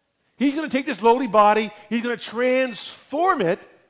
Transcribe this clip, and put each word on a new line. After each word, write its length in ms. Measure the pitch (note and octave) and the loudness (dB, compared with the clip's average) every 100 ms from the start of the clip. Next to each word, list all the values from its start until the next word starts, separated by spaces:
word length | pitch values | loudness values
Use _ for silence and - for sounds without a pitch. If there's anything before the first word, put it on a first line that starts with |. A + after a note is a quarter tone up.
| _ _ _ - | _ _ _ -4
He's 180 | C#4 | -2
gonna 140 | C#4 D4+ | -2 -4
take 180 | C4 C#4+ | -4 -4
this 160 | G3+ | 0
lowly 260 | A3 A#3+ C4 | 2 2 2
body, 440 | G#3+ G#3 G#3+ A3 - - | 4 6 4 0 -8 -6
he's 120 | A#3 | -4
gonna 160 | A#3 A#3 | -4 -6
transform 1200 | - A3 B3+ B3+ C4 G#3+ - - - C#4+ F4+ E4 | -8 -4 0 0 -2 -6 -12 -14 -8 -2 0 2
it 200 | E3+ G3 - _ _ | 0 -2 -8 _ _